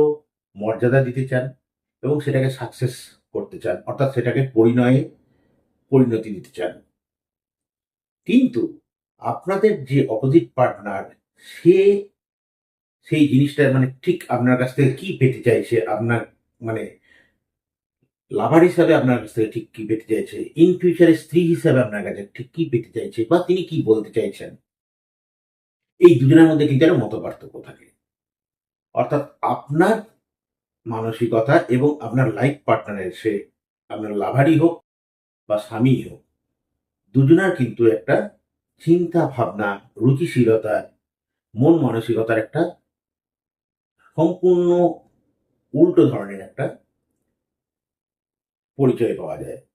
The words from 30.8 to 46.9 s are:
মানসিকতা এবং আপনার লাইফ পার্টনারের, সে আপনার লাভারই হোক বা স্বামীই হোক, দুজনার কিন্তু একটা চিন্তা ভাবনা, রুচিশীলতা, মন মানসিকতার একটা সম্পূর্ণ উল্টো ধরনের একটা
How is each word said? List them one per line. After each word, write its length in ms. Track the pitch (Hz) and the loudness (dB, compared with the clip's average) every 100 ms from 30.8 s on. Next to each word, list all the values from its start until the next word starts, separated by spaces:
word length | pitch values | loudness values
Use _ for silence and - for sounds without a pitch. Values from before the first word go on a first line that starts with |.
| - | -10
মানসিকতা 680 | 110 113 110 117 113 117 156 - 123 | -8 -6 -4 -2 0 2 2 2 0
এবং 140 | 143 147 113 | 0 -2 -4
আপনার 220 | 127 123 107 | -2 -2 -2
লাইফ 180 | 131 - - | -4 -2 -2
পার্টনারের, 460 | 110 - 104 92 - | -4 -4 -10 -10 -8
সে 120 | 110 101 - _ _ _ - | -6 -6 -8 _ _ _ -16
আপনার 220 | 104 107 104 | -12 -8 -6
লাভারই 340 | 98 127 139 147 | -2 0 2 4
হোক 120 | 165 - _ _ _ _ _ _ - | 2 -2 _ _ _ _ _ _ -6
বা 80 | 104 | -6
স্বামীই 440 | - 113 127 113 90 | -4 -2 0 0 -4
হোক, 140 | - _ _ _ _ _ _ _ _ _ | -18 _ _ _ _ _ _ _ _ _
দুজনার 380 | 131 139 165 190 175 | 0 4 4 2 -2
কিন্তু 260 | 120 - 117 107 | -4 0 0 0
একটা 200 | - 147 208 - _ _ _ _ | 0 -2 -4 -12 _ _ _ _
চিন্তা 380 | - 175 170 170 143 | 0 0 0 -2 -2
ভাবনা, 340 | 123 110 101 101 101 _ - | -2 -4 -4 -6 -6 _ -2
রুচিশীলতা, 800 | 113 135 170 127 113 110 107 104 - _ _ _ _ _ _ | 0 0 0 0 2 2 0 -6 -6 _ _ _ _ _ _
মন 200 | 110 143 165 | 0 2 4
মানসিকতার 580 | 131 113 113 113 113 110 | 2 -2 -4 -4 -2 -2
একটা 180 | - 151 165 - _ _ _ _ _ _ _ _ _ _ _ _ _ | -2 -4 -4 -6 _ _ _ _ _ _ _ _ _ _ _ _ _
সম্পূর্ণ 560 | - 165 180 180 175 175 175 175 - _ _ _ _ _ _ _ | -2 -2 0 2 2 2 2 2 -2 _ _ _ _ _ _ _
উল্টো 280 | 139 170 175 143 | 2 2 4 2
ধরনের 280 | 110 101 98 | 0 -8 -14
একটা 240 | 95 - 92 - _ | -14 -10 -10 -10 _